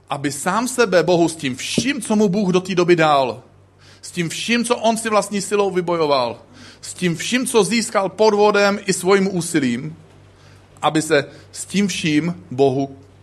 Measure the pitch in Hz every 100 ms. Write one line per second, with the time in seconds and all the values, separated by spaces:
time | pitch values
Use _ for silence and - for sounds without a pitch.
0 | - 139 143 135 185 202 247 247 226 180
1 | 160 175 165 - 135 123 - - 233 285
2 | - 214 214 196 185 180 180 180 170 170
3 | 156 139 131 110 - _ _ _ - -
4 | - 175 165 - - 240 233 233 226 220
5 | 220 214 196 202 190 202 196 180 175 170
6 | 151 139 120 110 - - - - - -
7 | 180 165 - 247 262 226 175 233 - 208
8 | 190 185 220 208 208 202 202 202 - 180
9 | 175 196 190 185 160 156 131 120 156 160
10 | - - - _ - - - - 151 156
11 | 156 151 135 - - - - 190 202 -
12 | 165 147 170 175 - 127 139 131 135 -
13 | - -